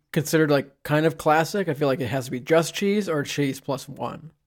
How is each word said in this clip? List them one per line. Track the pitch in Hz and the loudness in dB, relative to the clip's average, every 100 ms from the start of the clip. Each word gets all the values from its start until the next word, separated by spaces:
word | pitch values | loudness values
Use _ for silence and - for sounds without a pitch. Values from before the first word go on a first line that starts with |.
| _ | _
considered, | 165 143 160 156 | -4 0 2 4
like, | 143 - _ | 2 0 _
kind | - 151 160 | -2 2 2
of | 151 | 0
classic, | 156 156 160 208 170 | 2 2 2 -2 -4
I | |
feel | 143 143 | 0 0
like | 131 | 0
it | 120 | -2
has | 135 | -4
to | 127 | -4
be | 127 | -6
just | - 160 160 | 2 2 2
cheese | - 202 208 190 | -2 0 0 0
or | 151 | -4
cheese | 135 - 139 127 | -4 -2 -2 -2
plus | - 127 - | -6 -8 -8
one. | 131 120 147 156 _ | -10 -10 -10 -16 _